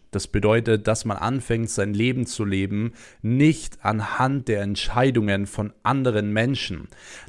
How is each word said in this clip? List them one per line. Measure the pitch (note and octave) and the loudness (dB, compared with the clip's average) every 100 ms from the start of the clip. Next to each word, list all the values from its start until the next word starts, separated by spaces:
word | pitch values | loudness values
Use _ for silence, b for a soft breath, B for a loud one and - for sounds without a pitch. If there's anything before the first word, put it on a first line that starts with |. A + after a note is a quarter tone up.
| - | -8
Das | G2 - | -8 -2
bedeutet, | G#2 G#2 A#2 A2+ G#2+ G#2+ | 0 4 4 4 2 2
dass | A2 | -2
man | A2+ G2 | -2 -2
anfängt, | A2+ C3 - A2+ A2+ | -2 -2 -2 -2 -2
sein | - G2+ | -2 -2
Leben | G2+ B2 B2+ | 2 2 0
zu | A#2 - | -4 -4
leben, | G2+ F#2+ F#2+ G2+ A2+ B B B | -2 0 0 -2 -4 B B B
nicht | G#2+ B2+ D#3 - - - | 0 4 4 2 -6 -4
anhand | G2+ A2 G#2 - C3 C#3 A#2 | -2 -2 -4 -2 0 0 0
der | G#2 | 0
Entscheidungen | G2+ G2 - A#2+ C3+ A#2+ G#2 G2 G2+ | 0 -2 0 2 4 4 2 0 -2
von | - G#2 - | -4 -6 -2
anderen | A2 C3+ B2+ G#2+ G#2 | 0 2 2 0 0
Menschen. | G#2+ B2 B2+ - D#2+ - B B B | 0 0 -2 -4 -8 -12 B B B